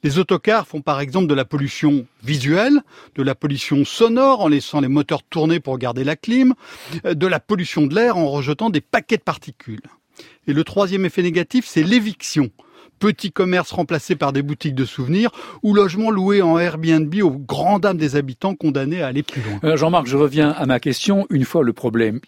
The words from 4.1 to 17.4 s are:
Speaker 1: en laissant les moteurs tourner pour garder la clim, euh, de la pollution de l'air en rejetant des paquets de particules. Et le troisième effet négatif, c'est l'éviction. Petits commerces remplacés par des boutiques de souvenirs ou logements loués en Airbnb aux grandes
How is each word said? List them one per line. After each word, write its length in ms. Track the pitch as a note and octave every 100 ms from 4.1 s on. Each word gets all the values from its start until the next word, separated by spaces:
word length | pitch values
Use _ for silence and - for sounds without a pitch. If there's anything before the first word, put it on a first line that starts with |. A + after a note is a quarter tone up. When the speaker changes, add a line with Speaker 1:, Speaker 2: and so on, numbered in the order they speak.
| A#3 C4+ B3+
Speaker 1:
en 80 | F3+
laissant 320 | D3 - D3+
les 80 | C3+
moteurs 340 | C#3 C#3 D3
tourner 380 | - E3+ D#3 E3
pour 180 | C3+ C3
garder 240 | B2 A#2+
la 140 | C3+ D#3
clim, 380 | - A#3+ B3+ B3+ - - - D#3
euh, 100 | -
de 120 | E3+ F#3
la 100 | E3
pollution 480 | _ G3+ F3 - D3
de 80 |
l'air 220 | E3 A#3+ F#3+
en 100 | D#3
rejetant 440 | C#3+ C3+ D3+ A3+
des 100 | E3
paquets 380 | - A#3 - A3
de 40 |
particules. 600 | - D#3+ - - - G#2+ - _ _ _ - _ -
Et 60 |
le 100 | C#3+
troisième 400 | D#3+ G3 G3 F#3+
effet 180 | F#3 -
négatif, 440 | F3+ E3+ E3+ B3+ -
c'est 160 | -
l'éviction. 680 | D#3 A#3+ G#3+ F3+ - - C3 _ _ _ - _
Petits 340 | G3+ - G3
commerces 400 | - F#3 F3+ E3+
remplacés 420 | - E3 D#3+ -
par 160 | E3 D3
des 80 | C3+
boutiques 320 | C#3+ D3 D#3
de 100 | C3
souvenirs 460 | C3+ - C3 F3+ A#3 - - -
ou 100 | G#3+
logements 380 | G#3 G3 F3 A3
loués 320 | G#3+ F#3+ G3+
en 160 | F3 E3
Airbnb 560 | F3 D#3 D#3+ D#3+ D#3 F3+
aux 80 | F#3+
grandes 500 | C3+